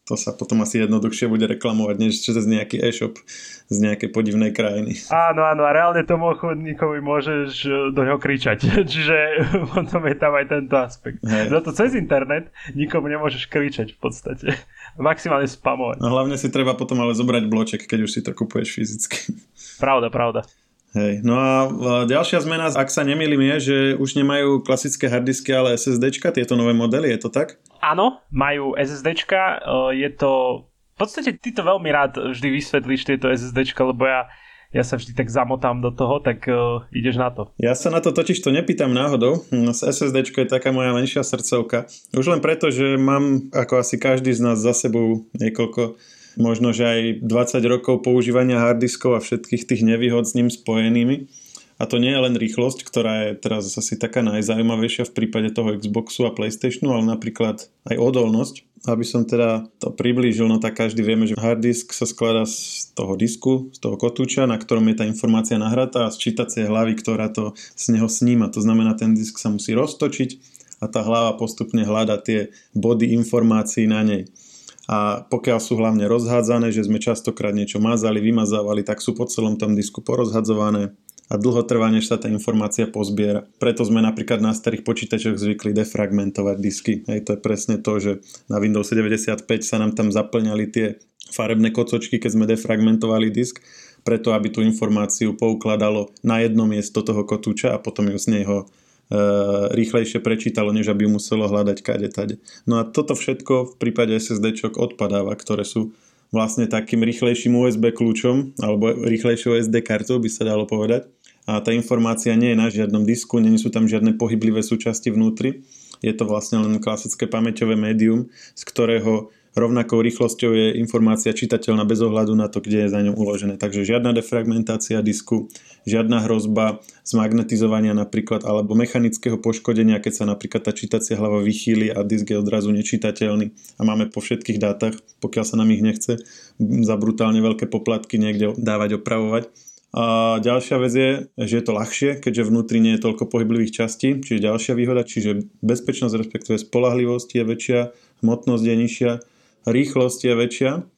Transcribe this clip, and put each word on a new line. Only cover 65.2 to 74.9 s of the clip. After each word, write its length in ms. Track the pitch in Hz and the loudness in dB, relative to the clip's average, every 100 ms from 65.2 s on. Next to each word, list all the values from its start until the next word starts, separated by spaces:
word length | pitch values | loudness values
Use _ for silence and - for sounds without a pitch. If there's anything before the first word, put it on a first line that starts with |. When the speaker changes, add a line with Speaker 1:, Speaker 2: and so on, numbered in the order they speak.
| 113 113 110 110 | 2 2 2 -2
Speaker 1:
nahratá 480 | 110 123 131 123 113 | 0 0 0 0 -2
a 60 | - | -2
z 160 | 120 | -4
čítacej 320 | 113 117 - | -2 -4 -2
hlavy, 320 | 107 110 113 110 | 0 0 0 0
ktorá 320 | - 110 107 | -2 -2 -4
to 320 | 110 107 - | -4 -6 -8
z 320 | - - - | -20 -8 0
neho 160 | 113 113 | 2 0
sníma. 400 | - 120 120 104 107 | 2 2 4 2 0
To 80 | |
znamená, 320 | 107 113 110 110 | 2 4 4 2
ten 240 | 113 110 | 2 2
disk 160 | 110 - | 0 -6
sa 160 | 113 | -4
musí 240 | 104 - 113 | -4 -2 0
roztočiť 640 | 147 - 143 - 131 - _ - - - | 0 -2 -4 -2 -4 -6 _ -20 -20 -10
a 80 | 107 | -4
tá 160 | 113 | -2
hlava 320 | 110 117 117 110 | 0 2 2 0
postupne 480 | 113 - 113 117 | -6 -6 -2 0
hľada 320 | 107 107 110 104 | 0 0 0 0
tie 320 | - 110 101 - _ | 0 -2 -2 -10 _
body 480 | 113 113 117 117 117 | -2 2 2 4 2
informácií 640 | 113 120 113 110 110 - | 2 4 4 4 2 0
na 160 | 110 110 | 2 2
nej. 320 | 107 101 92 - - - - - - | 2 0 -4 -16 -20 -20 -20 -16 -4